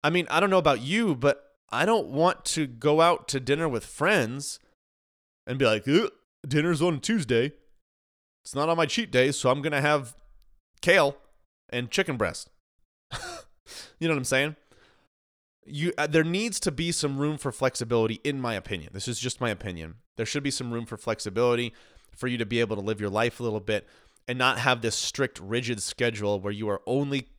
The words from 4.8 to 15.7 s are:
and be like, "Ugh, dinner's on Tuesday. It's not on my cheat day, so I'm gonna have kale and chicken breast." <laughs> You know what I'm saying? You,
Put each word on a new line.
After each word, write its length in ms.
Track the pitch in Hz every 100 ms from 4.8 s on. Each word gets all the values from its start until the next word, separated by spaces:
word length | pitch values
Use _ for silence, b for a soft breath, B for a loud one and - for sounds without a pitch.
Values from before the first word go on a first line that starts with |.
| _ _ _ _ _ _
and 140 | - 131
be 60 |
like, 240 | 127 107 123
"Ugh, 220 | 156 226 _ _ _ 139
dinner's 340 | 127 160 160
on 200 | 175 147
Tuesday. 520 | - 226 127 117 139 - _ _ _ _ _ _ _ _
It's 100 | -
not 140 | 135 156
on 80 | 165
my 100 | 156
cheat 240 | - 220
day, 220 | 127 131
so 180 | 139 131
I'm 100 | 135
gonna 200 | 143 147
have 340 | 147 147 120 - - - - _ _ _
kale 360 | 170 190 143 143 _ _ _ _ _
and 220 | 120 123
chicken 260 | - 185 127
breast." 320 | 98 76 - _ _ _ _ _ _
<laughs> 80 | - - 622 - _ B B B B
You 100 | 165
know 60 |
what 40 | 151
I'm 60 |
saying? 320 | 131 131 143 156 _ b b b b _ _ _ _ _
You, 280 | -